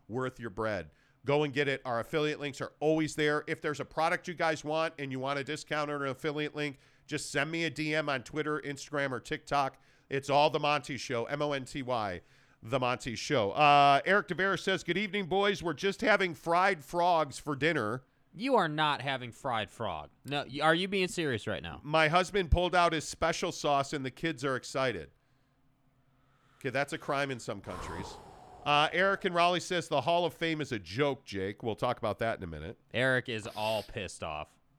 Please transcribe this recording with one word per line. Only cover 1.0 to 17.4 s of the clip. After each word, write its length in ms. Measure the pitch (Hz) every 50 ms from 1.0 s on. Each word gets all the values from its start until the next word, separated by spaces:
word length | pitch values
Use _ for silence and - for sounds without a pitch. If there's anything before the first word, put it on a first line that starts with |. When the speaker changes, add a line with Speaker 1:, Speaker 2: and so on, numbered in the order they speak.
| _ _ _ _ -
Speaker 1:
Go 180 | 131 143 147 151
and 80 | 147
get 160 | 127 143 147
it. 140 | 139 135 131 -
Our 140 | 131 117 117
affiliate 380 | 110 - - 160 151 151 147 -
links 220 | 147 147 - -
are 120 | 131 - _ -
always 360 | 147 156 160 160 160 143 -
there. 280 | 151 151 151 147 147 -
If 120 | - 156 151
there's 180 | - 156 147 131
a 60 | 131
product 420 | - - 160 156 170 175 170 -
you 80 | 185 170
guys 280 | 143 170 160 160 143 -
want 300 | 151 151 160 160 165 160 -
and 120 | 143 135
you 80 | 131 131
want 200 | 127 139 143 139
a 40 | 135
discount 460 | 135 151 151 - - 151 151 147 147
or 140 | 147 143 139
an 80 | 135
affiliate 440 | 127 - - 156 143 151 151 143 -
link, 220 | 151 147 147 131 - _ _ _ _ _
just 240 | - 151 143 - -
send 180 | - 147 139 156
me 120 | 165 165 165
a 40 | 160
D 240 | 127 151 156 151 151
M 140 | 156 151 147
on 120 | 139 127 107
Twitter, 380 | - - 156 151 151 151 151 -
Instagram, 480 | 143 143 135 - - 147 143 139 135
or 80 | 127 113
TikTok. 580 | - - 160 143 - - 147 143 139 135 - - _ _ _ _ _
It's 220 | - 135 139 135 -
all 220 | 139 143 147 156
The 80 | 139 156
Monty 380 | 151 147 147 143 - - 143
Show, 280 | 117 - - 123 117 117
M 160 | - 143 143
O 120 | 147 147 143
N 120 | 135 127
T 160 | - - 147
Y, 400 | 127 120 127 117 107 98 90 82 - _ _ _ _ _ _ _
The 180 | - 113 139 131
Monty 360 | 127 123 123 117 - 127 113
Show. 360 | - - - 147 127 104 98 -
Uh, 480 | - 151 147 143 143 143 143 139 143 -
Eric 220 | 165 190 208 -
Devera 320 | - 175 143 185 196 190 -
says, 240 | - 190 190 170 -
"Good 160 | - 170 190
evening, 260 | 214 196 175 208 190
boys. 380 | 147 175 196 202 208 202 - 165
We're 100 | 170 151
just 280 | - - 196 190 -
having 340 | 220 208 208 202 196 180 156
fried 480 | - - 165 170 175 185 202 196 156 139
frogs 560 | - - 175 175 180 175 160 156 139 120
for 160 | -